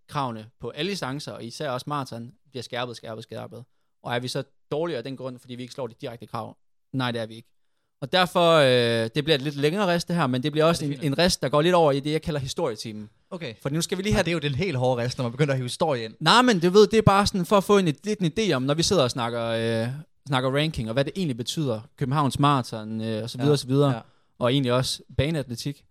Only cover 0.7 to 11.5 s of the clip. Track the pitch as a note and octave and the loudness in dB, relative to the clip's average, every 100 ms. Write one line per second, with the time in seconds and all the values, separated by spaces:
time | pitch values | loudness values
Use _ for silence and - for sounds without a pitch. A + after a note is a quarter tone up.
0.7 | A#2 E3+ F#3+ C3 C#3 C#3+ A2 A#2 - D3+ | -6 -6 -4 -6 -6 -8 -12 -14 -8 -6
1.7 | B2 - D3 C3 A#2 A#2+ - _ B2+ A2+ | -6 -4 -6 -6 -10 -14 -18 _ -14 -10
2.7 | A#2+ B2 A2+ - A2+ A2+ A2+ A2+ A#2 B2 | -6 -6 -8 -12 -14 -12 -14 -14 -16 -20
3.7 | _ _ _ - B2 B2 C#3 C3 _ _ | _ _ _ -6 -4 -4 -6 -8 _ _
4.7 | D3 E3+ C#3 A#2+ B2+ B2+ B2 - A#2+ B2 | -4 -2 -4 -6 -8 -10 -12 -14 -12 -12
5.7 | - B2 A2+ C3+ A#2 A2 A#2 A2 G#2+ _ | -10 -10 -8 -12 -12 -10 -8 -8 -14 _
6.7 | _ _ C3 B2 A#2 A2 A2+ - _ _ | _ _ -4 -2 -2 -6 -10 -20 _ _
7.7 | _ _ _ C3+ F3+ F3+ F#3 E3+ E3 C3+ | _ _ _ -2 2 2 4 6 6 6
8.7 | B2+ A#2+ A#2 A2+ - C#3+ D3+ C#3 C#3+ D3 | 6 4 2 0 -2 0 0 0 0 0
9.7 | F#3 G3 F3 - F3 C#3 B2+ C#3+ D3 D#3 | 2 0 0 0 0 0 0 -2 2 2
10.7 | E3+ D3+ C3+ D3 C3+ F3 - C#3 | 2 -2 -2 -2 2 2 2 0